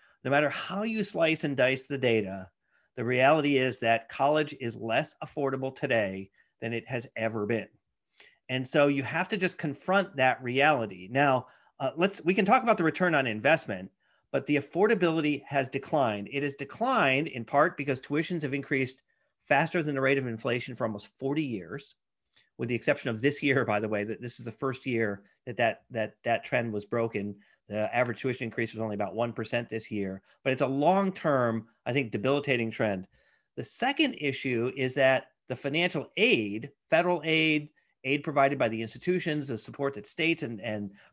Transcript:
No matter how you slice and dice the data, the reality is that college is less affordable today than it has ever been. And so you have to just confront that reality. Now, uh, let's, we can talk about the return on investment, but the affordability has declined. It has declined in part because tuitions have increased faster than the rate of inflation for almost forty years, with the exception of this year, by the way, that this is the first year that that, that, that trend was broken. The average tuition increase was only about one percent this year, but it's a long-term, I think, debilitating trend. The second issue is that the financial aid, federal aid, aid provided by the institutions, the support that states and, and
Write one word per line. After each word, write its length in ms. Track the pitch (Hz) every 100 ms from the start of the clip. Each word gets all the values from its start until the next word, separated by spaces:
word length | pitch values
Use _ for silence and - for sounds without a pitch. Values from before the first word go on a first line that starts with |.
| _ _
No 80 | 127
matter 160 | 143 147
how 340 | - - 190
you 220 | 226 220
slice 400 | 202 165 160 156
and 120 | 151 135
dice 280 | 127 131
the 140 | - 139
data, 500 | 123 113 98 95 92 _ _ _ _ -
the 80 |
reality 540 | 117 127 131 156 143 135
is 200 | 131 -
that 280 | 113 113 -
college 480 | - 139 151 151 135
is 160 | 120
less 400 | 110 113 117 156 -
affordable 540 | 156 - 139 131 131 131
today 540 | 131 117 98 95 95 _ _ _
than 120 | 117
it 160 | 117 110
has 180 | 123 -
ever 320 | - 110 110 104
been. 220 | 113 - _ _ _ _ _ - _ -
And 180 | 131 127
so 220 | 151 143
you 160 | 139
have 240 | 117 156 185
to 80 | 208
just 220 | 180 -
confront 580 | 160 135 - 190 185 139
that 260 | 131 123
reality. 640 | 127 131 143 143 110 92 95
Now, 340 | 127 143 127 - _ _ _
uh, 120 | 135 156
let's, 280 | 190 -
we 100 | 156
can 120 | 196 196
talk 180 | 254
about 140 | 233 208
the 60 |
return 300 | 160 - 180
on 140 | 151 131
investment, 640 | 107 131 160 - 95 95 _ _ _ _
but 140 | 139 135
the 100 | 147
affordability 880 | - 170 214 220 175 160 151 143
has 240 | - 143 131
declined. 600 | 135 - 156 123 104 101
It 120 | 139
has 120 | 143
declined 760 | 139 139 - 240 254 147 131 160
in 160 | 123
part 320 | 117 143 170 170
because 240 | 139 127
tuitions 420 | - 147 160 175
have 120 | 143
increased 480 | 139 135 135 127 - _ _ _ _ _
faster 360 | 139 160 175
than 120 | 151
the 60 | 135
rate 180 | 135 139
of 80 | 127
inflation 480 | 113 127 123 123
for 120 | 113 117
almost 320 | 104 - _
forty 240 | 139 147
years, 540 | 147 107 82 139 - - _ _ _ _ _ -
with 100 | 123
the 60 |
exception 340 | 117 - 139 135
of 120 | 110
this 220 | 135 139
year, 220 | 143 131
by 160 | 107 104
the 80 | 107
way, 160 | 104
that 160 | 104 107
this 180 | 120 -
is 60 |
the 80 | 117
first 320 | - 135 123
year 380 | 135 117 110 101 _ _ -
that 100 | 113
that, 260 | 117 104 _
that, 260 | 120 107 -
that 200 | 117 113
trend 280 | - 127 117
was 120 | 104
broken. 500 | 98 120 117 107 101 101 _ _ _
The 260 | 104 107
average 260 | 117 123 113
tuition 240 | 135 120
increase 280 | 117 104 113
was 100 | 110
only 120 | 110
about 200 | 104 98
one 180 | 98 120
percent 360 | 113 110 120 117
this 220 | 113 -
year, 320 | 107 95 95 _ _
but 100 | 139
it's 100 | 131
a 40 | 131
long-term, 1000 | 135 151 190 190 190 160 139 120 113 107 _ -
I 60 |
think, 180 | 127 120
debilitating 600 | 113 127 143 143 123 113
trend. 360 | 110 110 95 92 _ _ _ _ -
The 80 |
second 500 | - - 254 277 294 -
issue 520 | 147 131 135 120 123 139
is 180 | 131
that 340 | 135 135 127 - _ _
the 80 | 127
financial 540 | 139 151 175 156 123 -
aid, 540 | 233 160 104 104 - _ _
federal 320 | 160 175 175
aid, 460 | 160 160 160 151 147 _ _ _
aid 180 | 131 147
provided 360 | 151 143 139 139
by 100 | 117
the 120 | 110
institutions, 680 | 113 120 - 180 170 151 139
the 100 | 110
support 360 | - - 139
that 120 | 139 -
states 360 | - 165 160
and, 180 | 135 113
and 300 | 113 107 101 - -